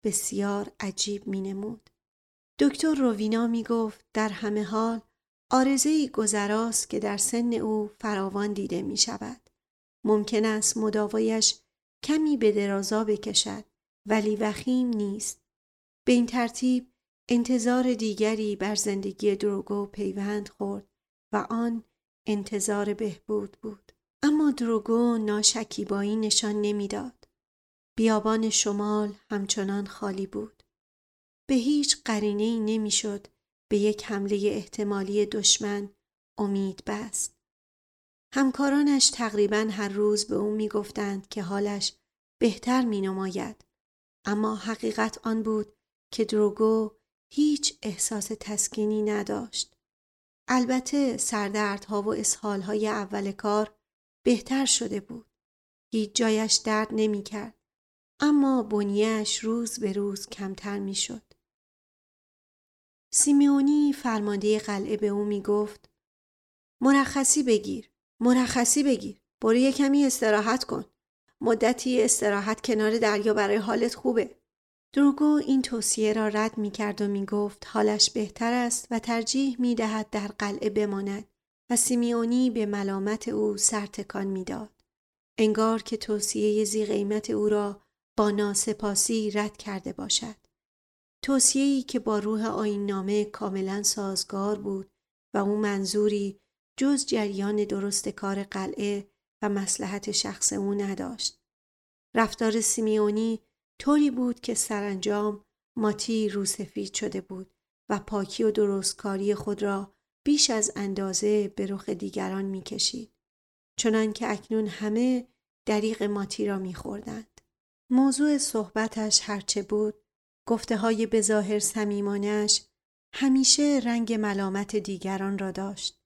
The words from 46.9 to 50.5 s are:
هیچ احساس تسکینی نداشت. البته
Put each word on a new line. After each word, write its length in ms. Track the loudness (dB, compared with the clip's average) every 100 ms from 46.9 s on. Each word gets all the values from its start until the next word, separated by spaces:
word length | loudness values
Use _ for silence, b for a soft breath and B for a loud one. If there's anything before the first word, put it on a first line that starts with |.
| _ _ _ _
هیچ 440 | 2 4 4 0 -4
احساس 500 | -8 -4 -4 -4 -6 -8
تسکینی 600 | -8 -4 -4 0 0 0
نداشت. 760 | 0 -2 -2 -6 -6 -8 -8 _ _ _ _ _ _ _
البته 720 | 0